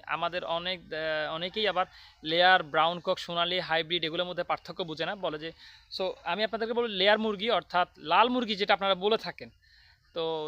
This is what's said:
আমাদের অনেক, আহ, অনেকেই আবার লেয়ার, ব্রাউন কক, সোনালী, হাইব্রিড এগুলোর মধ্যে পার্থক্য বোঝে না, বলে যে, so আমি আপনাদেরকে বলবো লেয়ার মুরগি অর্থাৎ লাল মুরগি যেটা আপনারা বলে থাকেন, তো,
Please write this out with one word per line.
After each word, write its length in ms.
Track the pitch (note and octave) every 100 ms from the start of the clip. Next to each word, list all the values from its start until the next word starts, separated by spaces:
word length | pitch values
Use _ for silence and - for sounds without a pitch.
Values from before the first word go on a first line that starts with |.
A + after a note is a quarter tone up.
| -
আমাদের 360 | D3+ E3+ F3
অনেক, 340 | F3 E3 F3 F#3
আহ, 540 | E3+ D#3+ D#3+ D#3 D3+ D#3+
অনেকেই 320 | F3+ G#3+ G#3
আবার 180 | F3 F#3 - - _
লেয়ার, 380 | D#3 E3 F3+ F#3
ব্রাউন 380 | D#3 D#3 D#3+ F3
কক, 180 | F#3 F#3
সোনালী, 400 | - E3+ E3+ F3+
হাইব্রিড 440 | D#3+ D#3+ D#3+ F3
এগুলোর 220 | D#3+ E3+ F3+
মধ্যে 180 | E3+
পার্থক্য 380 | F3 D#3 - E3+
বোঝে 240 | F3 D#3 E3
না, 80 |
বলে 240 | G3+ F3+ D3+
যে, 120 | D#3+ - - - _ -
so 80 | F#3 -
আমি 200 | - F3+
আপনাদেরকে 300 | A3 A3+ A3
বলবো 160 | A#3 A#3+ G3
লেয়ার 180 | G3 G#3+
মুরগি 320 | A3 G#3 A3
অর্থাৎ 380 | G3 - F3 F3 -
লাল 300 | D3+ F3 A#3
মুরগি 260 | B3 A3+
যেটা 200 | G3+ G3+
আপনারা 200 | G3 G3
বলে 240 | F#3 G3 G#3
থাকেন, 300 | F3 - C3 - _ _ _ _ _
তো, 80 | E3+ E3 D#3+